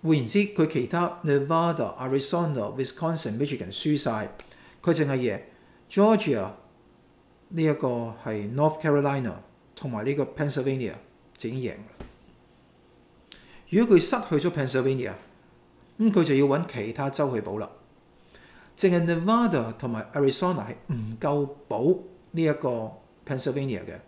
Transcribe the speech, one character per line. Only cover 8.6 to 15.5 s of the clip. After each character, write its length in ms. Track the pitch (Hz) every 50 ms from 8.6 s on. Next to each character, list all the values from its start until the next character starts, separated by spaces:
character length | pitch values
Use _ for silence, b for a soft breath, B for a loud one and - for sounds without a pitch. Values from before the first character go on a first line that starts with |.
| 147 156 151 -
Carolina 520 | - 156 143 143 139 143 139 139 127 110 80 - - - _ _ _ _ _
同 160 | - - 139
埋 120 | 120 107 107
呢 100 | 131 143
個 80 | 143 135
Pennsylvania 680 | - - - 151 143 135 147 127 135 135 131 123 98 - - - - _ _ _ _ _ -
就 120 | - 113
已 120 | 120 131
經 100 | 127 110
贏 40 | -
啦。 1600 | - 107 - - - - - - - - - - _ _ _ _ _ _ _ _ _ _ _ _ _ _ _ _ _ _ B B B B B B B B B
如 160 | - 196 240
果 100 | 240 208
佢 60 | 170
失 380 | - - - 240 - - 165 147
去 100 | 143 175
咗 20 |
Pennsylvania， 600 | - 151 139 127 131 131 127 135 135 131 120 104 98 - - - - _ _ _